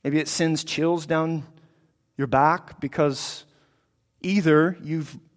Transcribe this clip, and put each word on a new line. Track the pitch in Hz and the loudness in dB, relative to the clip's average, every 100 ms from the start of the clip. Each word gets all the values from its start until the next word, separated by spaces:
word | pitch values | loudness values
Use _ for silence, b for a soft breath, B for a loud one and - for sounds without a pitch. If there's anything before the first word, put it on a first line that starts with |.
Maybe | 143 151 | 0 -2
it | 151 | -2
sends | - 165 156 | 0 0 0
chills | - - 165 170 151 | -4 -2 0 0 -2
down | 160 160 160 131 - b b b b _ - | -2 0 -4 -8 -20 b b b b _ -6
your | 135 | 0
back | 131 147 175 - - | 4 4 2 -6 -10
because | 139 - 147 131 - - - _ _ _ _ _ _ _ | -8 0 0 0 -8 -12 -20 _ _ _ _ _ _ _
either | 180 202 160 151 165 175 | -2 2 4 4 4 -2
you've | 147 160 143 - _ | -6 -6 -8 -16 _